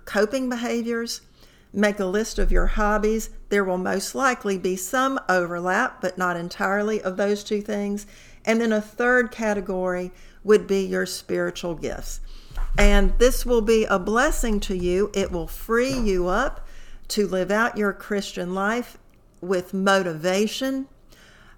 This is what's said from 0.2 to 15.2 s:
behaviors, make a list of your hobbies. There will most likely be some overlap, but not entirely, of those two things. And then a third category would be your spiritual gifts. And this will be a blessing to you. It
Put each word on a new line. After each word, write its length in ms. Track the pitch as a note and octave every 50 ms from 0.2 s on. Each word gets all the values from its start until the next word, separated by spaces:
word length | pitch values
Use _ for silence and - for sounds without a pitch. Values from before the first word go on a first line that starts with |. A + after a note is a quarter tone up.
| G#3 G#3+ C#4+ C4+ C4 B3
behaviors, 720 | B3 A#3 A#3 A#3+ A#3 A#3 A3+ A#3 A#3 A#3 A#3 A#3 - - - - - - - - - - - _ -
make 260 | G3 G#3 G#3 G3+ -
a 60 | G3
list 340 | F#3 F3+ G#3 A3 - - -
of 100 | - -
your 180 | - - F3 -
hobbies. 640 | - A3 G#3+ G#3 G#3+ G#3 G3+ G#3+ A3 A3 G#3+ - - - - -
There 160 | - G3+ G3
will 120 | F#3+ F3+ F#3
most 380 | F#3 G3+ F#3+ F#3+ G3 - -
likely 420 | B3 C4 C4 B3 A#3+ - G#3 G3 F#3
be 200 | F3 F#3 F#3 F#3+
some 420 | - - - B3+ C4 C4+ C4+ C4 - -
overlap, 720 | F#3 F#3 F3 E3+ F3 F3 F3 F3+ F#3 G3+ B3+ - - -
but 180 | - F#3 - -
not 200 | F#3 F3+ F3 E3+
entirely, 640 | E3+ F3 - - G3+ F#3+ G3 G#3 G#3 G#3+ A3 G#3
of 160 | - F#3+ F#3 F#3
those 260 | G#3 G3+ G#3 G3+ G3+
two 180 | - A3 G#3
things. 460 | G#3 - G#3+ G3+ G3+ G3+ G3+ G#3 - - - - - - - - -
And 160 | - A3+ A3+
then 100 | A#3 A3+
a 80 | A3 G#3+
third 520 | G#3 G#3 - - A#3+ B3 B3 B3 A#3+ A3+
category 800 | - - A3+ G#3+ G#3 G#3 F#3 F#3+ F#3+ F#3 F#3 F#3 F3+ F3+ F3+ F3+ - - - - - - -
would 220 | - G#3+ G#3 F3+ F#3
be 180 | G3 G3 F#3+
your 200 | F#3 F#3 F#3 F#3
spiritual 720 | F3+ - - - - F3 F3+ F3 F3 F3 - - F3 E3+
gifts. 460 | D3+ - A#2+ - - - - - - - - - - - - - - - - - -
And 400 | G3+ G#3 G#3 G#3 G3 F#3 - -
this 260 | A#3 B3+ B3+ - -
will 160 | A#3+ B3 A#3
be 240 | G#3+ G#3 A3+ A3 G#3+
a 140 | G#3 G3+ F#3+
blessing 600 | F3+ G#3 G#3 A#3 C4 D4+ - - - A#3+ A3 G3+
to 140 | - - G3+
you. 360 | F3+ F3 F3+ F3+ F#3 G#3 G3+ -
It 180 | G3